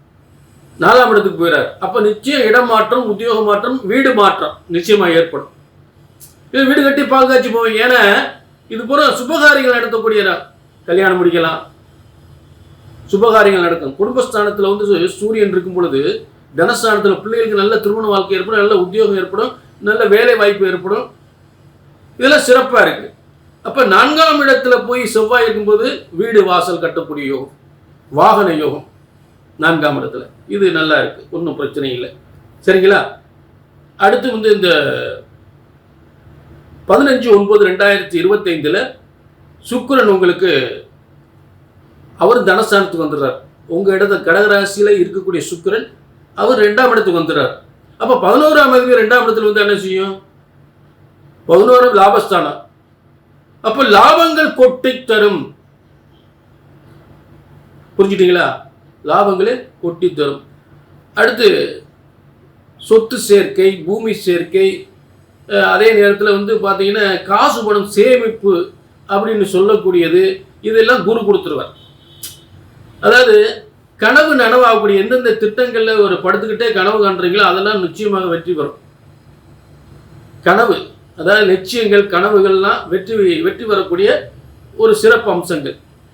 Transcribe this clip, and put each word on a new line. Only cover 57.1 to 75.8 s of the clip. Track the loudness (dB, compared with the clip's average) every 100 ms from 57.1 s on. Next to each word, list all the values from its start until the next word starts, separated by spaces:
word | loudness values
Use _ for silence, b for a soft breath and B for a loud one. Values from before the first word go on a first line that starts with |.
| -20 _ -20 _ -20 -20 -20 -10 -4
புரிஞ்சுட்டீங்களா? | -2 0 0 0 -2 -6 -14 _ _ _ -4
லாபங்களே | 0 0 0 -2 -4 -10 _
கொட்டி | -12 -6 -6
தரும். | -4 -6 -6 -16 _ _ _ _ _ _
அடுத்து | -6 -4 0 0 0 -4 -8 -20 _ _ _ _ _ _ _ _ _
சொத்து | 2 2 2 -4
சேர்க்கை, | 2 2 2 0 0 -2 -6
பூமி | -6 -4
சேர்க்கை, | -6 -2 -2 -2 0 0 -2 -12 _ _ _ _ _ -6
அஹ், | -2 0
அதே | 2 2
நேரத்துல | 4 2 2 0 0
வந்து | 0 -2
பாத்தீங்கன்னா | -2 -2 -2 -2 -2 -4
காசு | -2 0 0 0
பணம் | -2 -2 -2 2
சேமிப்பு | 2 2 0 -4 -2 0 -2 -12 _ _ -6
அப்படின்னு | -4 -2 -2 0 0
சொல்லக்கூடியது, | 2 2 2 0 2 2 0 -2 -12 _
இதெல்லாம் | -2 2 4 2
குரு | 0 -2
கொடுத்துருவார். | 0 -2 -2 -8 -10 -16 -20 _ _ -20 -20 -20 _ -20 -20 -20 -20 -4
அதாவது | 2 4 6 4 4 -2 -16 _ _ -4
கனவு | 0 2 2 2
நனவாகக்கூடிய | 2 4 4 2 2 0
எந்தெந்த | 0 0 0
திட்டங்கள்ல | 0 -2 -2 -2 -2